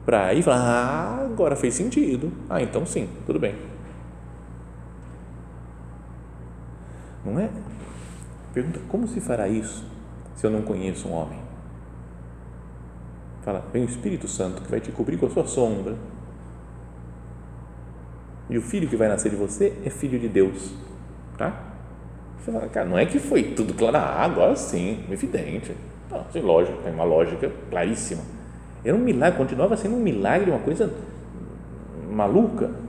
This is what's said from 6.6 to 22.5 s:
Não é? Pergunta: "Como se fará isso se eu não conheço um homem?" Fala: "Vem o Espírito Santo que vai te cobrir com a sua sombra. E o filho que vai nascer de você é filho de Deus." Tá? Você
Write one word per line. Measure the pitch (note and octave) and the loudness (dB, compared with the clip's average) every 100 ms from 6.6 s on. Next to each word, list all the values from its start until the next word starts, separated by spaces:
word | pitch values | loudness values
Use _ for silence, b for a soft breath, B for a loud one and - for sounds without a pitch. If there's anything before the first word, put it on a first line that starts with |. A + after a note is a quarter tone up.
| - - B B B B | -14 -14 B B B B
Não | G2 B2 | -2 0
é? | A3 - - B B B B B B - - | 0 -2 -8 B B B B B B -14 -4
Pergunta: | B2 C#3+ - - | -2 -2 -4 -2
"Como | A3+ A#3 | -2 0
se | - | -2
fará | - A#2 G2 | -2 0 2
isso | A2 A2 - - - - - - | 0 -2 -10 -12 -14 -14 -14 -14
se | - A2 | 0 2
eu | |
não | G#2+ | 2
conheço | G#2+ F#2+ F#2+ F2 - | 0 0 0 -2 -2
um | |
homem?" | E2+ D#2 D2+ - - - - - - - - - - - - - - - - - - - - | -2 -2 -6 -12 -12 -14 -14 -14 -14 -14 -14 -14 -14 -14 -14 -14 -14 -14 -14 -14 -14 -14 -8
Fala: | - F#2+ - | -4 -4 -2
"Vem | A#2+ | 0
o | A#2 | 0
Espírito | - - F3+ - | -2 -2 -2 -4
Santo | - F#2 F#2+ | -2 -2 -2
que | - | -2
vai | A2+ | -2
te | A2+ | -2
cobrir | - A2 E3+ | -2 0 2
com | |
a | B2+ | 2
sua | - D#3+ | 2 2
sombra. | - A#2 G2+ F#2+ A2 - - - - - - - - - - - - - - - - - - - - - - - - - | 4 4 2 -2 -6 -8 -12 -14 -14 -14 -14 -14 -16 -14 -14 -14 -14 -14 -14 -14 -14 -14 -14 -14 -14 -14 -14 -14 -14 -2
E | A#2+ | -2
o | |
filho | - G3+ D3 | 0 0 0
que | A#2 | 4
vai | A2 | 4
nascer | G2+ G#2+ | 4 2
de | G2+ | 2
você | G2 - G2+ - | -2 4 2 2
é | - | -6
filho | - C#3 B2 | -4 -2 0
de | A#2 | 4
Deus." | F#2+ F#2+ F#2 - - - - - - - - | 6 6 4 -8 -10 -12 -14 -14 -14 -14 -4
Tá? | F3+ - - - - - - - - - | -2 -2 -10 -14 -14 -14 -14 -14 -14 -10
Você | - | -4